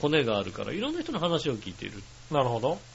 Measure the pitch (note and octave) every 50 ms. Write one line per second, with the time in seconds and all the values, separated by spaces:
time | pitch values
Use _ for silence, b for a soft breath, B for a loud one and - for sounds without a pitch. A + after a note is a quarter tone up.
0 | D3+ D3 D#3 D3+ C3 A2+ G#2+ G2+ G2 G2 - - G2+ - D3+ G3 A#3+ D4 E4 F4
1 | E4 E4 C4 E3 E3 E3+ E3+ D3+ - D3 A#2 G#2 - F#2+ F2+ - G2+ G2 - G2+
2 | G2+ - - - - - D#3 C#3+ C3 A#2+ A#2+ A2+ A#2 C#3+ F3 G3 - - -